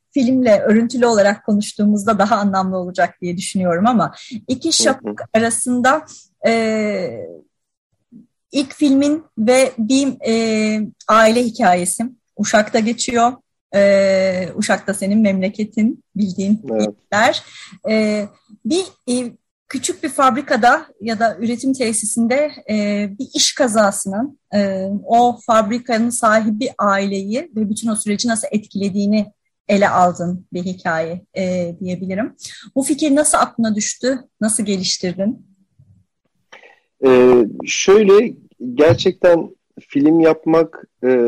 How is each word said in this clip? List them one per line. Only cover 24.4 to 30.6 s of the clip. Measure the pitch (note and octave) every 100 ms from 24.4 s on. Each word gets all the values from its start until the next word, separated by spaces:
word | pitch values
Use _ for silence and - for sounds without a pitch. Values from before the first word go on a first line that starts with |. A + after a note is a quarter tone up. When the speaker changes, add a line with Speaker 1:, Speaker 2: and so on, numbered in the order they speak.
| _ G#3
Speaker 1:
e, | G3 F#3+ F#3+ G3+ -
o | A#3 A#3+ A#3+ -
fabrikanın | A3 G3+ A#3+ - A3 A#3
sahibi | - A3+ A3 A3 G#3+ B3+ -
aileyi | G#3 G3 G3 G3 G3 A#3 E4+ G#3+
ve | G#3
bütün | G#3+ A3+
o | G#3+
süreci | G#3 G3+ A#3+
nasıl | A3+ -
etkilediğini | G#3+ - F#3+ G3 G3 G3+ G#3+ G#3 _ _ _ -
ele | G3+ G3
aldın | F3+ F3+ F3 F3 F3+ -
bir | F3+